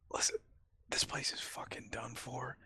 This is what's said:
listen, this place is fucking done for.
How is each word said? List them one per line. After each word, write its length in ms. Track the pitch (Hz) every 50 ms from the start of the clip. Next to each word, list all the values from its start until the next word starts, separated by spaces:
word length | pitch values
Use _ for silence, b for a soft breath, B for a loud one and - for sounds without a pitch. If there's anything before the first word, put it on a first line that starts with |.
| - - -
listen, 240 | - - - - - - - - - - - - - - -
this 140 | - - -
place 300 | - - - - - -
is 80 | -
fucking 480 | - - - - - - - - - -
done 240 | - 113 113 120 117
for. 420 | - - - 123 127 127 123 113 - B